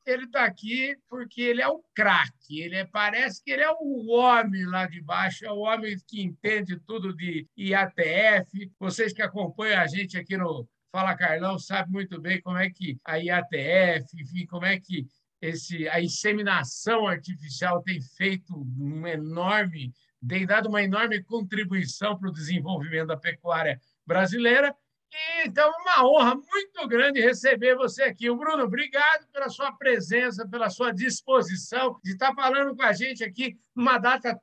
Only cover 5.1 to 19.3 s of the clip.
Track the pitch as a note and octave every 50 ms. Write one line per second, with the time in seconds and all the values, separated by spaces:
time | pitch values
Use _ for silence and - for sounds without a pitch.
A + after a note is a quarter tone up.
5.1 | F3 F3+ F#3+ F#3 F#3 - G#3+ A3 G#3 G3+ G#3 A3 A3 G#3+ G#3+ G#3+ G3+ F#3+ - -
6.1 | A3 G#3 G3 F3+ - - - G#3 G#3+ G#3+ G3+ F3+ F3+ E3 _ - A3 A3+ F#3 F#3+
7.1 | F3 D#3 F3 F3 E3 D#3 D3 _ _ - G3 F#3+ G3 G3 F#3+ F#3 - - E3+ D#3
8.1 | E3 F#3+ G#3+ A3 G#3 F#3+ F#3 _ - G3 G3+ F#3+ _ - F#3+ F#3 - - A3+ G#3
9.1 | - - G#3+ F#3+ - G#3 F#3+ E3 - - G#3+ A3 G#3 F#3 E3+ D3 C#3+ G3 G3+ F#3
10.1 | - F3+ F3 - F#3+ F#3+ F3+ E3+ D#3 C3+ B2 - _ _ _ _ - F#3 F#3+ F#3+
11.1 | F3 F3+ F3+ E3 D#3 E3 F3+ F#3+ G3 F3 - - F#3+ G3 F#3+ E3+ F#3 G3 G3 F#3
12.1 | F#3 E3 D3 F3 F#3+ F#3 - F3+ F3+ F3+ F#3+ F#3 F3+ - F#3 D#3 C3 B2 - -
13.1 | D#3+ D#3+ E3+ E3+ F3 F3+ E3+ F3 E3 C#3+ C3+ D3+ F3 F#3+ F#3 F3 E3+ D#3 B2+ -
14.1 | - E3 D3 C3 E3+ F3+ F3 - F3 F3 F3 F#3+ G3 F#3 F#3 - F3+ D#3 B2+ -
15.1 | _ _ _ _ _ - - D#3+ E3+ E3 - - F3 E3 D#3 D3+ D#3+ E3+ E3+ E3+
16.1 | - - - G#3+ G#3 G#3 G#3 G3+ F#3+ E3+ C#3 B2+ - - - - A#3 A3+ G#3+ G3
17.1 | F3 D#3+ - - F#3 C#3 D3 D3+ C3 - F3 F3+ F3 F3 F3 F#3 F3+ D#3+ B2+ -
18.1 | _ - F#3 G3 F#3+ F#3 - - F3+ D3+ C#3 B2+ B2+ C3 C#3+ C#3+ D#3 D#3 D#3+ F3
19.1 | E3 D#3 D3+ D#3